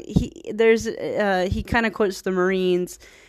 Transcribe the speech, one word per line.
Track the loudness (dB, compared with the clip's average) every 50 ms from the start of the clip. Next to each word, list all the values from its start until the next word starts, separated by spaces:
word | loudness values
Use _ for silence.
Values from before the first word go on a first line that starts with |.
| -2
he, | 0 0 0 0 0 -6 -12 -12 -6 0
there's, | 2 4 4 4 4 2
uh, | -4 -8 -6 -6 -4 -2 0 0 2 2 0 0 0
he | -2 -4 -2
kinda | 0 0 2 2 0
quotes | 0 0 0 0 -2 -4
the | -4 -2
Marines | 0 2 2 2 2 2 2 2 2 0 -2 -4 -10 -14 -20 -20 -20 -20 -20